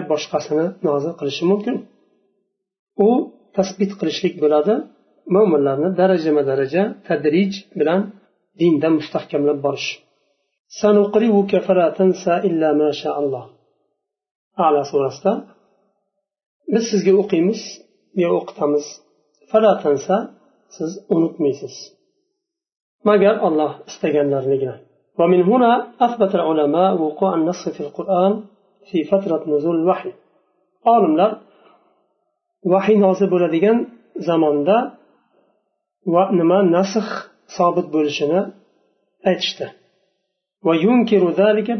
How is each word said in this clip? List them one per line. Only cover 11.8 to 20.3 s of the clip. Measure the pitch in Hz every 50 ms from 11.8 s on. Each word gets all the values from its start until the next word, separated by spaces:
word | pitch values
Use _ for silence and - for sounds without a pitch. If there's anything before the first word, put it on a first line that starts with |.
| 170 156
tansa | - - 190 185 175 - - 185 170 180 -
illa | 190 165 160 160 156
ma | 147 147 151 151
sha | 139 - - 151
Alloh". | 143 147 147 139 131 123 117 110 - _ _ _ _ _ _ _ _ _ _ _ _ _ _ _ _ _ _ _ _ -
A'la | 180 156 147 143 139
surasida: | - - 143 139 131 131 - - 185 226 277 - - _ _ _ _ _ _ _ _ _ _ _ _ _ _ _ _ _ _ _ _ _ _ _ -
"Biz | 240 226 226
sizga | - 214 196 165 196
o'qiymiz, | 190 202 190 - 185 165 170 190 220 - - - - - - _ _ _ _ _ _
yo | 196 170 170
o'qitamiz. | 180 170 - - - - 156 147 147 147 147 - - - _ _ _ _ _ _ _ _ _ _
Fala | - 220 220 208 185 -
tansa, | - 156 143 135 - - 185 214 269 -